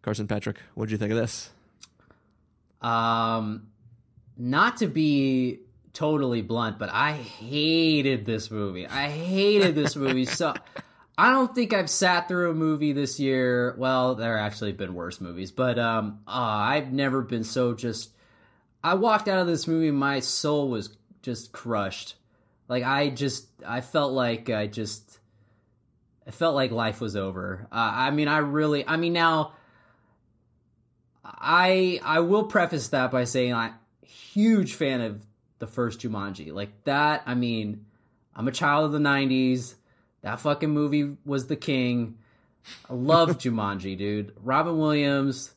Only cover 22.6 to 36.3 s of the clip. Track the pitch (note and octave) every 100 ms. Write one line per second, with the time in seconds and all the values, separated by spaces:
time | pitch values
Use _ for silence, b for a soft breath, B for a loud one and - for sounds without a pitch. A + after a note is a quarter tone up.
22.6 | _ B2 B2 C#3 D3 B2 C#3 - - _
23.6 | - B2 B2 D#3+ C#3+ C3 A#2+ A#2 A#2 G#2+
24.6 | G#2 G#2 G#2 - - - _ _ _ _
25.6 | _ _ _ _ _ _ - - E3 C#3
26.6 | C3 A2+ A2+ G2+ A2+ G2 F#2+ F#2 F#2 F#2+
27.6 | A2+ A2+ A2+ G#2 C3 D3 D3+ D3+ C#3+ D3
28.6 | D3+ D3 - D#3+ E3+ E3+ E3 D#3+ D3+ b
29.6 | b b b b b b _ _ _ _
30.6 | _ _ _ _ _ _ - - - E3+
31.6 | F#3 F#3 F#3 F3+ - D#3+ E3+ G3+ G#3 G#3+
32.6 | E3+ D#3+ - C#3 B2+ C3 B2 C3 B2 A#2+
33.6 | A2+ - _ _ _ - - G3+ A3 A3
34.6 | F3+ - D3 C3 A2+ G#2 - _ _ _
35.6 | A2+ - A#2+ - A#2+ G#2+ G2